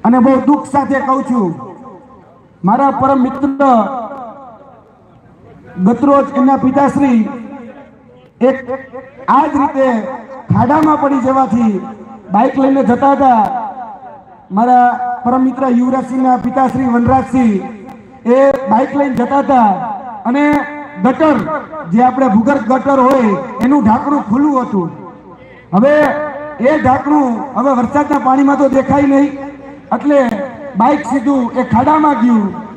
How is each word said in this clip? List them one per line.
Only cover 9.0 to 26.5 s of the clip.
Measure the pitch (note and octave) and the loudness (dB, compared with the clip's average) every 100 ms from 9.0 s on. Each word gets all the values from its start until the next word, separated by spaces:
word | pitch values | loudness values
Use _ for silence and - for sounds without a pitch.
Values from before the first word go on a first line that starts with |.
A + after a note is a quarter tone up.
| - - - | -18 -14 0
આ | B3+ D4+ | 2 2
જ | |
રીતે | C#4+ D4 C#4+ C4 A#3 F#3 F3 - - - | 0 -2 0 0 0 -6 -12 -14 -18 -4
ખાડામાં | F#3+ A#3 D4+ D#4 D4+ | 0 2 2 2 2
પડી | C#4 C4+ | 0 0
જવાથી | B3+ C4 C4 A#3 A3+ F#3+ - - - - - | 0 0 0 0 0 -2 -8 -16 -18 -20 -2
બાઇક | G3 C4 C4 | 0 2 2
લઈને | C4+ C4+ | 2 2
જતા | A3+ A#3+ C#4 | 2 2 2
હતા. | C#4 C4+ A#3 G3 - G#3+ - A3+ - - - - - - | 2 4 4 2 -4 -8 -12 -14 -16 -20 -20 -20 -20 -6
મારા | F#3+ B3 B3 B3 A#3+ - - | -2 4 4 4 0 -6 -4
પરમ | A#3+ C4 | -2 0
મિત્ર | C4 C4 C4+ | 0 0 0
યુવરાજસિંહના | A#3+ B3 C4 B3+ C4 B3+ B3 | 2 2 -2 -4 -2 2 0
પિતાશ્રી | B3 C4 C4 B3 C4 | 0 0 0 0 0
વનરાજસિંહ | A#3+ A#3 C4 - C4 A#3+ G3 F#3+ - - - - - A3 | 0 2 0 0 2 2 0 -4 -14 -18 -20 -20 -8 2
એ | B3+ C#4 C4 - | 4 4 2 0
બાઇક | A3+ C4+ | 0 0
લઈને | C#4 C#4+ A#3+ | -2 -2 -2
જતા | A#3+ C#4 | 0 0
હતા | C#4 C4 G#3+ F3+ A#3 G3+ - - | 2 4 4 0 -4 -10 -12 -8
અને | - C4+ D4 C#4+ C4 - - - | -4 0 2 0 -2 -10 -16 -2
ગટર, | F#3+ C4 D#4 C4+ F3 C#4+ - - E3 | -2 2 2 0 -2 -6 -8 -14 -2
જે | G3 | 2
આપણે | B3+ B3+ C4 | 2 2 2
ભૂગર્ભ | G3+ A3+ C#4+ G#3+ | 2 2 0 0
ગટર | B3+ C4+ C#4 | -2 0 2
હોય, | B3+ C4+ A3+ F#3 - - | 4 2 2 -2 -6 -4
એનું | B3 C#4+ | 0 2
ઢાંકણું | G#3+ A#3 C#4 C#4+ | 2 0 0 -4
ખુલ્લું | G#3 A#3+ D4 C4+ | -2 0 2 0
હતું. | G#3+ G3 E3+ D3+ - - - - - - - | -2 -4 -4 -8 -18 -20 -20 -20 -20 -20 -2
હવે | F#3 C4 D4+ D4 D4 D4+ C#4 D4+ | 2 4 4 2 -2 -6 -8 -12